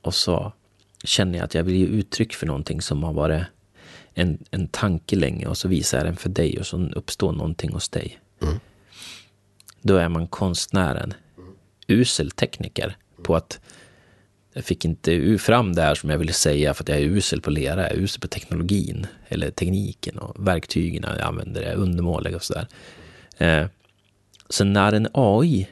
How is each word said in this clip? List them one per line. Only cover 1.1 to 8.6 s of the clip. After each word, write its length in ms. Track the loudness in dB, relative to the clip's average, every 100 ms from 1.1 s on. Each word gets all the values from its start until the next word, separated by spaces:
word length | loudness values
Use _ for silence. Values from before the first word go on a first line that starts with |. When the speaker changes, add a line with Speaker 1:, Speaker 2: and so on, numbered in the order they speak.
| 2 2 0
Speaker 1:
jag 80 |
att 80 | 0
jag 80 | 0
vill 120 | 2
ge 100 | 4
uttryck 480 | 4 2 -2 -2 -2
för 100 | -2 -4
någonting 340 | -4 -4 -6
som 220 | -2 -2
har 100 | -2
varit 300 | 0 2 0 -2 _ _ _ -20 -20 -12
en, 300 | -2 0 0 -6
en 160 | -4 -4
tanke 480 | 0 0 0 0
länge, 320 | 0 0 -2 -6
och 100 | -4
så 100 | 0
visar 300 | 0 2 0
jag 100 | -2
den 80 |
för 140 | -4 -4
dig, 300 | 0 0 0
och 60 | -4
så 220 | -4 -4
uppstår 360 | -4 -10 -4 -2
någonting 400 | -2 -4 -4 -6
hos 160 | -6 -6
dig. 300 | -6 -8 -14 _ _
Speaker 2:
Mm. 180 | -2 -2